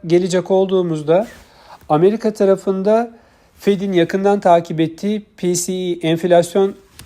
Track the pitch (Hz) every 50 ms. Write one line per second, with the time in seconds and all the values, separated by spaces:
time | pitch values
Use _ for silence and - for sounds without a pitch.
0 | - 165 165 175 185 180 175 185 175 - 190 190 190 185 190 185 180 170 160 151
1 | 147 147 165 185 226 - - - - _ _ - - - - - - - 156 156
2 | 175 196 214 220 - 220 208 - 208 196 190 185 - 202 190 190 190 208 214 226
3 | 240 233 233 - _ _ _ _ _ _ _ _ - 196 202 175 196 196 190 175
4 | 170 170 - 190 196 202 202 202 - 190 175 170 170 - 170 160 165 156 160 -
5 | - 202 214 208 208 _ _ - - 180 180 175 - - 185 185 185 180 170 170
6 | - 160 165 165 180 175 175 175 170 - - 202 196 196 - - _ _ _ -
7 | -